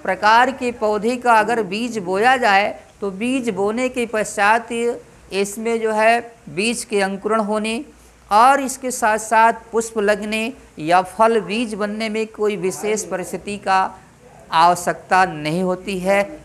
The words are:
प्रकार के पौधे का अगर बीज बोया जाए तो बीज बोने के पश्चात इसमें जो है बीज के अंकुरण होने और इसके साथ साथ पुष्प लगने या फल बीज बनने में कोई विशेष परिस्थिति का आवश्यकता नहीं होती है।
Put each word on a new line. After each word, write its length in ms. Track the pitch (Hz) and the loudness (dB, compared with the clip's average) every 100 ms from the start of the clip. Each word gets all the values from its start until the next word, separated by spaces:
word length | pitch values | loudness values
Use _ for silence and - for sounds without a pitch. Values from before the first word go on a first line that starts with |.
प्रकार 480 | - 226 214 226 254 | -4 0 4 4 4
के 200 | 269 247 | 0 -6
पौधे 440 | 240 214 214 214 247 | -2 -2 0 -2 0
का 160 | 247 | 2
अगर 280 | 226 208 233 | 2 2 -2
बीज 340 | 190 202 240 220 | -2 -4 -4 -6
बोया 360 | 175 190 233 262 | -4 0 2 2
जाए 320 | 233 196 208 - - _ | 4 2 2 -6 -20 _
तो 80 | 202 | -8
बीज 380 | 190 240 269 233 | -6 -4 -2 -2
बोने 360 | 185 202 226 254 | -2 -2 -2 -4
के 160 | 254 233 | -4 -4
पश्चात 680 | 226 208 - 202 226 233 | -2 -4 0 2 2 0
इसमें 1080 | 233 233 - - - - 190 196 214 226 233 | -4 -4 -4 -12 -20 -8 -4 -4 -4 -4 -2
जो 100 | 220 | 0
है 280 | 214 220 233 233 - - | 2 4 4 -2 -18 -12
बीज 340 | 151 220 233 | -4 -2 -2
के 180 | - 202 | -4 -2
अंकुरण 400 | 190 196 208 220 | -2 -2 -2 -2
होने 320 | 208 214 214 226 294 - - _ - | 0 -2 -2 -6 -8 -18 -20 _ 0
और 300 | 208 247 277 | 6 6 6
इसके 300 | 262 - 254 | 0 -6 -8
साथ 260 | 240 226 214 | -2 0 0
साथ 360 | 214 226 226 226 - | 0 4 4 2 -4
पुष्प 260 | 226 226 226 | -4 -4 -2
लगने 420 | 202 208 214 220 226 269 - - | 0 0 -2 -4 -6 -8 -20 -10
या 220 | 156 180 180 | 2 2 2
फल 300 | - 226 226 | 2 4 4
बीज 320 | 175 208 240 | 0 -4 -4
बनने 360 | 208 208 214 220 | -4 -6 -4 -6
में 160 | 214 220 | -4 -6
कोई 280 | - 208 202 | -2 -2 -2
विशेष 460 | 185 185 208 214 | -4 -4 -4 -4
परिस्थिति 540 | 175 180 175 190 202 202 | -4 -8 -8 -10 -10 -8
का 220 | 202 190 202 - - _ - - - | 0 0 0 -6 -20 _ -20 -20 -2
आवश्यकता 680 | 165 170 175 180 165 - 185 185 | 4 4 4 -2 -6 0 2 2
नहीं 360 | 156 151 170 | -2 -4 -2
होती 340 | 185 185 185 190 | -2 -4 -6 -6
है। 220 | 185 196 196 - | 0 0 0 -8